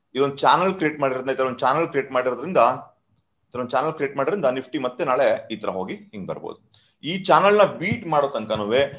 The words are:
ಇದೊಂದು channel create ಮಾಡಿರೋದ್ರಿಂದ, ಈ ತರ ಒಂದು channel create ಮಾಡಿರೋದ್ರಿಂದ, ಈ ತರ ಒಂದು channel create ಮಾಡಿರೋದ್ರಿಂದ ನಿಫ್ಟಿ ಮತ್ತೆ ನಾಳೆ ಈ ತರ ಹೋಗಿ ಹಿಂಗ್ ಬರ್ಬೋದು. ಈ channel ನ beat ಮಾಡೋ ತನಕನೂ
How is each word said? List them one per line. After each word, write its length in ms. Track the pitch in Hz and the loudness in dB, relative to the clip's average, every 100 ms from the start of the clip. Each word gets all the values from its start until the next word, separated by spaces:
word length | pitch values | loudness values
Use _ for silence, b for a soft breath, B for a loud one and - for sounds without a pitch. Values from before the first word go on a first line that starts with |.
| _ | _
ಇದೊಂದು 220 | 127 139 139 | -2 0 2
channel 380 | 139 151 190 | 4 4 2
create 260 | 190 151 151 | 0 -2 0
ಮಾಡಿರೋದ್ರಿಂದ, 340 | 135 131 127 | -2 -2 -4
ಈ 40 | 131 | -2
ತರ 60 | |
ಒಂದು 140 | 131 123 | -2 0
channel 300 | 127 147 165 | 0 0 0
create 240 | 139 127 | -2 -2
ಮಾಡಿರೋದ್ರಿಂದ, 460 | 131 127 120 160 151 120 131 - _ _ _ _ _ _ | -2 -2 -4 0 4 4 2 -8 _ _ _ _ _ _
ಈ 40 | |
ತರ 80 | 123 | -10
ಒಂದು 100 | 120 | -4
channel 220 | 131 156 | -2 -2
create 240 | 156 139 139 | -4 -6 -4
ಮಾಡಿರೋದ್ರಿಂದ 380 | 135 208 135 | -2 0 0
ನಿಫ್ಟಿ 240 | 131 - 147 | -2 -6 -6
ಮತ್ತೆ 260 | 127 - | -6 -4
ನಾಳೆ 440 | 151 127 123 - - | -2 2 2 0 -4
ಈ 40 | 110 | -8
ತರ 120 | 98 | -6
ಹೋಗಿ 260 | 92 98 | -6 -6
ಹಿಂಗ್ 340 | 208 - 104 80 | -10 -14 -12 -10
ಬರ್ಬೋದು. 300 | - 82 - _ b b b | -10 -10 -16 _ b b b
ಈ 180 | 139 190 | -8 -4
channel 360 | 185 160 196 208 | 4 6 6 6
ನ 40 | |
beat 440 | 196 - 180 - 175 | 4 2 -4 -4 0
ಮಾಡೋ 220 | 147 139 | 0 0
ತನಕನೂ 380 | 117 107 107 104 127 139 | -2 -4 -4 0 2 0